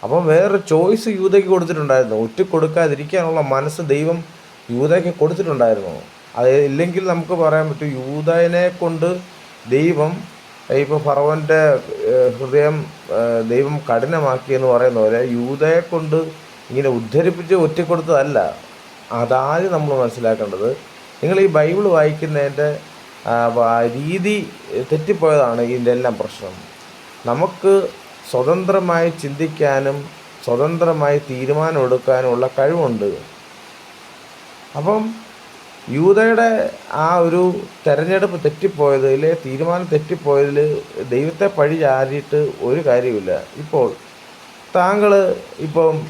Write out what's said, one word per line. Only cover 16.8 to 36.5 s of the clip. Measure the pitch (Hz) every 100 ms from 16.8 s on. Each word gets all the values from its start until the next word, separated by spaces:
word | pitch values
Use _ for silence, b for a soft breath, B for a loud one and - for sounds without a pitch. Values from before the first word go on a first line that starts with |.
| 139
ഉദ്ധരിപ്പിച്ച് | 120 113 139 165 170 170
ഒറ്റ | 185 156 156
കൊടുത്തതല്ല. | 165 170 156 151 143 131 87 - - - - - -
അതാദ്യം | 117 117 127 135 156 190
നമ്മൾ | 170 151 135
മനസ്സിലാക്കേണ്ടത്. | 120 113 117 107 107 95 110 131 - - - -
നിങ്ങൾ | 147 190
ഈ | 196
ബൈബിൾ | 156 151 185
വായിക്കുന്നതിൻ്റെ, | 202 170 151 156 156 147 143 143 151 147 - - - - -
ആ, | 117 117
വ-, | 117 113 117 117
രീതി | 120 147 185 185 208 - - - 104 135
തെറ്റിപ്പോയതാണ് | 156 156 196 160 151 123 117
ഇതിൻ്റെ | 117 123 120
എല്ലാം | 123 123 107
പ്രശ്നം. | 104 - 98 92 - - - - - - 123
നമുക്ക് | 120 185 - 190 196 180 - - - -
സ്വതന്ത്രമായി | 123 127 180 185 196 180 170 165
ചിന്തിക്കാനും | 160 143 139 160 156 147 135 135 143 143 - - -
സ്വതന്ത്രമായി | - 120 147 165 170 160 143 143
തീരുമാനമെടുക്കാനുമുള്ള | 147 127 131 147 160 160 127 127 123 127 127 120 131 131
കഴിവുണ്ട്. | 135 170 143 113 101 78 - - - - - - - - - - - - - - - 143
അപ്പം | 156 214 220 226 - - - - - - -
യൂദയുടെ | 131 170 202 226 226 233